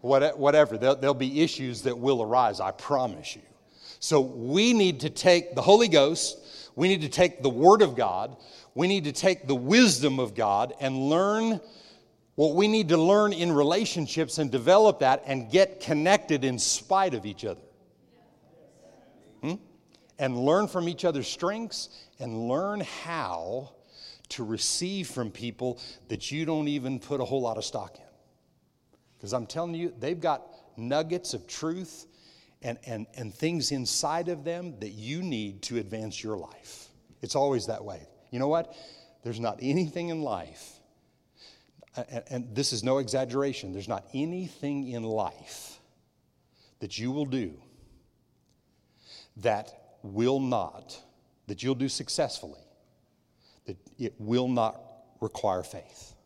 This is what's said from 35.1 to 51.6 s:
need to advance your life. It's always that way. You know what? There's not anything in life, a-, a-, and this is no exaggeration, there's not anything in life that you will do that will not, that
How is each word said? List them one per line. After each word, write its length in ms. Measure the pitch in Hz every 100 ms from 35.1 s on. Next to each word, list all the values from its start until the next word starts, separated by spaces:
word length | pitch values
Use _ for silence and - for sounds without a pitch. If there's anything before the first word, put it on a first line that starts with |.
| 156
need 400 | 185 120 104 98
to 140 | - 117
advance 480 | 101 110 110 -
your 140 | 110 104
life. 500 | 76 - - - - _ _ -
It's 160 | - 147
always 300 | 143 131 110
that 180 | 107
way. 220 | 104 92 - _ _
You 80 | 120
know 80 | 135
what? 260 | 165 165 - - - - _
There's 160 | 120 113
not 220 | 117 101
anything 460 | 127 156 165 175 170
in 140 | 160
life, 580 | 147 98 78 - - - _ _ _ _ _ _ - _ _ _ - -
a-, 40 |
a-, 320 | 120 123 -
and 200 | 127 120
this 200 | 110 143
is 100 | 117
no 160 | 117 135
exaggeration, 720 | 127 131 131 127 139 131 95
there's 140 | 92 101
not 180 | 101 -
anything 760 | 131 156 180 180 - 143 143 131
in 160 | 120
life 760 | 113 110 98 - - - - - _ _ _ _ _ _ _ _ _ _
that 180 | 104 -
you 140 | 117
will 140 | 139 143
do 280 | 131 98 76 _ _ - _ _ _ _ _ _ _ _ _ _ _ _ - - -
that 360 | 107 104 107 - _ _
will 380 | 104 98 120 135
not, 600 | 131 120 85 98 - - _ _ _ _ -
that 160 | 98